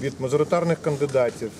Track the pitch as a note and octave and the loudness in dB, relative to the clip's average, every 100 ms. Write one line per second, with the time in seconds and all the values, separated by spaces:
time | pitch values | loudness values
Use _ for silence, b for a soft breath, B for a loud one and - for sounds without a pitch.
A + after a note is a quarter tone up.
0 | C3+ - C3 D3 D3 F3 E3+ D#3+ D#3+ C#3+ | -8 -4 0 2 2 2 2 0 0 0
1 | C#3+ C3+ A#2+ A2+ A2+ | 2 2 2 0 -8